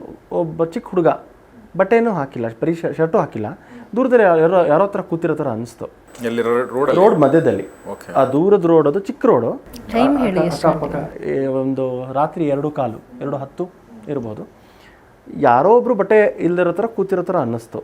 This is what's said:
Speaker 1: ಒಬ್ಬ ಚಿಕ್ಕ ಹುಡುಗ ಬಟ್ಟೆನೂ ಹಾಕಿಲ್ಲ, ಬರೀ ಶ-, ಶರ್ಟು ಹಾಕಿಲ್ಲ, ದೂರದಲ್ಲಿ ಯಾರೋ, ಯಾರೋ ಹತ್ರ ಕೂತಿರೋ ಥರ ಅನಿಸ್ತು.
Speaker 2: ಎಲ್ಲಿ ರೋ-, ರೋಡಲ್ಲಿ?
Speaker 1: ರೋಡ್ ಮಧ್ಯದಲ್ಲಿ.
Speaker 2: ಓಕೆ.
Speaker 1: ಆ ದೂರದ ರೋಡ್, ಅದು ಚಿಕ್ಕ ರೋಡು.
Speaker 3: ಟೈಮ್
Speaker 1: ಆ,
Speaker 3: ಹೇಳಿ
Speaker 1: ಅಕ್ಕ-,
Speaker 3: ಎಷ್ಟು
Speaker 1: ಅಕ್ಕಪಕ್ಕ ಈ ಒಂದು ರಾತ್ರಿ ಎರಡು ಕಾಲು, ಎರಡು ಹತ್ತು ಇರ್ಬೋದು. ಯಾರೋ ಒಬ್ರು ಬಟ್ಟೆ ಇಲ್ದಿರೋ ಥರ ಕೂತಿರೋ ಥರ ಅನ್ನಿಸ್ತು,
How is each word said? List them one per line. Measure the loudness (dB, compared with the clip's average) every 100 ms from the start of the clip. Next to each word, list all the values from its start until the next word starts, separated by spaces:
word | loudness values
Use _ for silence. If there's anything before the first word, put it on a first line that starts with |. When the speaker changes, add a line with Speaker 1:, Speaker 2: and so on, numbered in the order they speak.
| -20 -20 -8
Speaker 1:
ಒಬ್ಬ | -4 -4 -4 -4
ಚಿಕ್ಕ | -6 -6
ಹುಡುಗ | 0 0 0 -6 -20 _ -20 -8 -4
ಬಟ್ಟೆನೂ | 2 2 2
ಹಾಕಿಲ್ಲ, | -2 -6 -6 -8
ಬರೀ | -4 -4
ಶ-, | -2 -4 -2
ಶರ್ಟು | 0 0
ಹಾಕಿಲ್ಲ, | -2 -6 -8 -10 -18 -20 -8 -2
ದೂರದಲ್ಲಿ | 2 4
ಯಾರೋ, | 4 4 4 4 4
ಯಾರೋ | 4
ಹತ್ರ | 2 -2
ಕೂತಿರೋ | -6 -4 -2 -2
ಥರ | -4
ಅನಿಸ್ತು. | -4 -8 -12 -16 -16 _ -10 -4
Speaker 2:
ಎಲ್ಲಿ | -2
ರೋ-, | 0 0 0
ರೋಡಲ್ಲಿ? | -2 2 4
Speaker 1:
ರೋಡ್ | 4 6
ಮಧ್ಯದಲ್ಲಿ. | 4 4 2 0 -4 -14 -14
Speaker 2:
ಓಕೆ. | -14 -4
Speaker 1:
ಆ | 0 2
ದೂರದ | 2 2 2 4
ರೋಡ್, | 4 4
ಅದು | 0
ಚಿಕ್ಕ | -4 -2 2
ರೋಡು. | 2 0 -6 -10 -20 -6
Speaker 3:
ಟೈಮ್ | 0 2 2
Speaker 1:
ಆ, |
Speaker 3:
ಹೇಳಿ | 0 0
Speaker 1:
ಅಕ್ಕ-, | -2
Speaker 3:
ಎಷ್ಟು | 0 0
Speaker 1:
ಅಕ್ಕಪಕ್ಕ | 0 -4 -6 -8 -10
ಈ | -6 -4 -2
ಒಂದು | -2 -2 -2 -4 -6 -6
ರಾತ್ರಿ | -2 -2 -2 -2
ಎರಡು | -2 -2
ಕಾಲು, | -4 -6 -6 -16 -12
ಎರಡು | -8 -8
ಹತ್ತು | -10 -10 -12 -12 -20 -18 -10
ಇರ್ಬೋದು. | -8 -8 -12 -16 -20 _ -20 -20 -20 _ _ -16 0
ಯಾರೋ | 2 4 6
ಒಬ್ರು | 4 4 0
ಬಟ್ಟೆ | 2 4 4 0
ಇಲ್ದಿರೋ | -2 0 0
ಥರ | -2 -4
ಕೂತಿರೋ | -4 -4 -2
ಥರ | -2 -2
ಅನ್ನಿಸ್ತು, | -2 -4 -8 -12